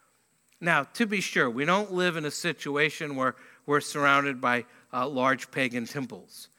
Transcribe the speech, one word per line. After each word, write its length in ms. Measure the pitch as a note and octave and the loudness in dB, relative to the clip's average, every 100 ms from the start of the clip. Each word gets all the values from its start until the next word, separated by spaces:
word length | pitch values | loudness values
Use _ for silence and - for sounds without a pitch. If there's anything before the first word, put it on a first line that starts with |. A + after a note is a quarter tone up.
| _ _ _ _ _ _ | _ _ _ _ _ _
Now, 220 | F3 D#3 | 2 2
to 240 | C3+ - A3 | 2 0 0
be 140 | G3+ | 0
sure, 280 | - - C3+ | -2 2 2
we 160 | A#2 | 2
don't 280 | D3 F#3+ G#3 | 2 2 0
live 240 | F3+ F3+ E3 | 0 0 0
in 80 | |
a 80 | D3 | -4
situation 840 | - F3 D3+ D3 C#3+ D3+ - D3+ | -4 -4 -4 -4 0 0 0 -6
where 220 | C3+ C3 - - - | -2 -2 -2 -10 -14
we're 160 | - C#3+ | -2 0
surrounded 600 | - D3+ C#3+ C#3 C#3 B2+ | 0 0 4 4 4 0
by, 260 | C3 A#2+ A2+ - _ | 0 0 -2 -14 _
uh, 140 | B2 B2+ | -4 -2
large 460 | B2+ C3 C3 - | 2 2 2 -2
pagan 340 | C#3+ B2+ B2 A2+ | -4 -2 -2 -6
temples, 640 | C#3+ B2 F#2+ - - - | -6 -8 -10 -18 -20 -20